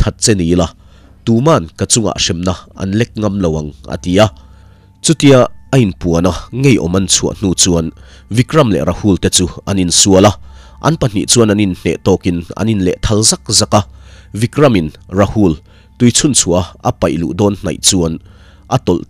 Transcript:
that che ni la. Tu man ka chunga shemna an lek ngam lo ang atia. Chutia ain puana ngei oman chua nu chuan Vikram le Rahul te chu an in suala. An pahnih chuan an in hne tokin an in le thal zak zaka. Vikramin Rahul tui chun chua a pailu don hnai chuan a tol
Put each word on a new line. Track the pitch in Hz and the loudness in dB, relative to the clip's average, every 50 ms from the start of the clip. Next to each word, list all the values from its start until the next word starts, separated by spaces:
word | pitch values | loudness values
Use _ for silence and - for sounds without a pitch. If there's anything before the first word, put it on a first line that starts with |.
that | - 107 - - - | -2 -2 -2 -2 0
che | 123 107 | 0 0
ni | 95 85 82 87 90 | 2 2 2 2 0
la. | 82 - - - - - - - - - - - _ | 0 -2 -6 -14 -20 -20 -20 -20 -20 -20 -20 -8 _
Tu | 113 113 117 135 | 0 0 2 2
man | 165 156 120 82 80 - - | 2 2 2 0 -4 -8 -8
ka | 95 - | -4 -2
chunga | - 123 104 87 - - - | -2 -2 -2 -2 -4 -4 -4
shemna | - 87 82 90 92 87 - - - - - | -4 -4 -4 -4 -4 -4 -4 -10 -16 -12 -10
an | 95 95 98 110 | -6 -4 -2 -2
lek | 120 - - 113 | -2 -2 -4 -4
ngam | 107 104 98 101 | -4 -4 -2 -2
lo | 92 82 78 78 | -2 -2 -2 -4
ang | 76 73 69 - - - 67 | -6 -8 -12 -16 -12 -12 -12
atia. | - - 90 90 98 110 - - - - - - - - - - - - - _ _ - | -8 -4 0 4 4 4 4 2 -4 -18 -20 -20 -20 -20 -20 -20 -20 -20 -20 _ _ -2
Chutia | - 156 - - 139 135 123 120 - - - - - 135 | -2 0 2 4 6 6 6 4 2 -2 -10 -8 -2 0
ain | 131 117 95 - - | 2 2 0 -2 -4
puana | - 87 82 85 87 92 85 - - - 117 123 | -2 0 0 2 2 0 -2 -2 -8 -10 -6 0
ngei | 139 139 110 - 76 | 2 2 2 2 0
oman | 87 87 98 95 87 - | 0 -2 -2 0 -2 -2
chua | - - - - - | -2 -2 -4 -4 -2
nu | - 92 85 - | -2 -2 0 0
chuan | - 98 85 82 80 80 - - - - - - - - | 0 0 0 0 -2 -4 -8 -14 -20 -20 -20 -20 -14 -4
Vikram | 101 120 127 - 151 160 139 110 | -2 -2 -2 0 2 2 2 2
le | 90 69 76 | 0 0 -2
Rahul | 87 90 - - 104 90 - | -2 -4 0 0 0 2 2
te | - 87 | 0 -2
chu | - - 90 80 - - - | 0 0 -2 -2 -4 -8 -6
an | - 101 95 | -4 -2 0
in | 90 87 | 0 0
suala. | 85 - - 101 95 92 101 101 - - - - - - - - - - | 0 0 2 4 6 6 6 4 4 0 -6 -18 -20 -20 -20 -20 -16 -4
An | - 143 165 | -2 -2 -2
pahnih | - 147 120 - 98 69 | 0 -2 -4 -2 -4 -2
chuan | - - 117 113 107 | 0 2 2 2 2
an | 101 107 | 2 0
in | 104 92 87 | 0 -2 -2
hne | - - 87 - - - | -4 -4 -4 -4 -2 0
tokin | 98 92 - - - 85 85 85 - - | 0 0 0 0 -2 -4 -4 -6 -10 -8
an | - 104 113 | -4 -2 -2
in | 110 98 90 | 0 0 0
le | 87 - - | -2 -2 -2
thal | - - 107 104 | -2 -2 0 0
zak | 113 - 180 - - - | 0 0 -2 -4 -6 -4
zaka. | 104 - 104 - 113 104 - - - - - - - - - - - 104 | -2 -2 0 0 0 0 0 -2 -10 -20 -20 -20 -20 -20 -20 -14 -6 -6
Vikramin | 120 113 - 139 151 135 110 90 78 76 - - - - | -4 -4 0 2 2 2 2 2 0 -2 -6 -12 -14 -4
Rahul | 92 98 98 - - 110 101 85 76 - - - - - - - _ - | -2 0 0 0 2 2 2 2 0 -2 -6 -16 -20 -20 -20 -20 _ 0
tui | 123 120 | 2 2
chun | - - - 151 | 2 2 0 0
chua | 113 - - 92 85 92 92 - - - | 0 0 0 0 0 0 -2 -4 -8 -6
a | - 127 | -6 -6
pailu | - - 95 85 71 85 82 62 82 | -2 -2 -2 -2 -2 -2 -4 -4 -2
don | 98 104 101 101 | 0 0 0 -2
hnai | - 95 85 - - - - | -2 -6 -8 -8 -4 -2 -2
chuan | 98 90 82 82 80 - - - - - - - - - - - | 0 0 0 -2 -4 -8 -12 -18 -20 -20 -20 -20 -20 -20 -6 -4
a | 123 127 | -4 -2
tol | - - 87 - - | 0 0 -2 -2 -4